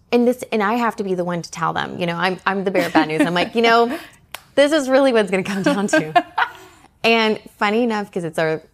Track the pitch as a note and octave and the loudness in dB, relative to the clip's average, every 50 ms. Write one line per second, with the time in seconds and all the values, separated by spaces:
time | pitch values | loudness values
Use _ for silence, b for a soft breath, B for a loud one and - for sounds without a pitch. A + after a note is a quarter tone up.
0 | _ - - A#3+ A#3+ B3 B3 B3 - - - A3 G#3 G3 A#3 B3 A#3+ A3+ G#3 - | _ 0 2 2 4 4 0 -2 -4 -4 -2 -2 0 0 0 0 -2 -2 -2 -4
1 | G#3 G3 F#3 F3+ F3 F3 F3 E3+ D#3+ - - E3+ E3 D#3+ D#3+ - - - C2+ - | -4 -4 -2 -4 -2 -4 -4 -6 -6 -8 -8 -4 -4 -2 -2 -2 -6 -6 -6 -6
2 | - E3+ E3+ E3+ F3 F#3+ F#3 F3+ - G3 F#3+ G3 F#3 G3 F#3+ F#3 F3 E3 - E3 | -4 -4 -4 -2 -2 -4 -4 -4 -4 -4 -4 -2 -2 -2 0 0 0 2 2 2
3 | D#3 D#3 D#3 D#3 - E3+ E3+ F3 F3 - - A#3 A3+ A#3 A3+ A#3 A#3 A#3+ C#4 E4+ | 2 2 0 0 0 0 2 0 -2 -2 0 2 2 4 4 4 4 2 -2 -6
4 | B B B B _ _ - - _ _ - - C#4+ D4 D#4 D#4+ C4+ B3+ C4 C4 | B B B B _ _ -20 -20 _ _ 2 2 2 4 4 2 2 2 2 4
5 | C#4 C4+ A#3 A3+ G#3 F#3+ F#3+ F#3+ F#3 - G3+ G3 F#3 G3 F#3+ G3+ G3 G#3 - - | 4 4 4 2 2 2 0 -2 -2 -2 -4 -2 0 0 0 0 0 0 0 0
6 | D#3 D#3 D#3 F4 E4+ - - - F#4+ - B B B B B B B B _ _ | 0 2 0 -2 -2 -2 -4 -4 -4 -4 B B B B B B B B _ _
7 | - A3 A#3 A3+ A3 A3 G#3+ - - - _ - - G3+ G#3 A3+ B3 A#3 A3 G#3 | 0 0 2 2 2 0 -2 -2 -6 -14 _ -4 -2 -2 0 0 0 0 -2 -4
8 | G3+ G3+ - F#3+ E3+ D#3+ D#3+ - E3 D#3 D#3+ D#3 - - | -6 -6 -8 -8 -8 -6 -4 -2 -2 -2 -2 -4 -6 -12